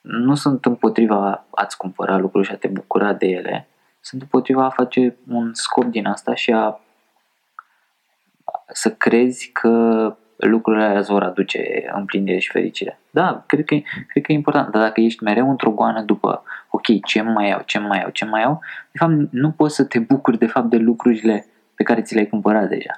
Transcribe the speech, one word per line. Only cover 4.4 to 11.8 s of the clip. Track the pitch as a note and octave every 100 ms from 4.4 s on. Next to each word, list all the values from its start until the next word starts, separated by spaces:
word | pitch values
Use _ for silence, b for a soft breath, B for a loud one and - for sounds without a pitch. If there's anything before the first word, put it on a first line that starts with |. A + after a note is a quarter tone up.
| B2+ C3
a | C3
face | B2+ B2 - B2+ - -
un | A#2+ A#2
scop | A2+ - B2
din | A#2+ A2+
asta | G2+ G2+ -
și | A#2+ -
a, | A2+ A2 - _ _ _ _ _ _ _ - _ _ _ _ _ _ _ _ - - -
să | - A2+
crezi | - - A2+ B2+ B2+ -
că | - A#2 A#2 A2+ A2+ A2 - _ -
lucrurile | G2+ A2+ A2+ G#2+
alea | G#2+ G2+
îți | G2
vor | G2+
aduce | F#2 F#2+ G2 - - -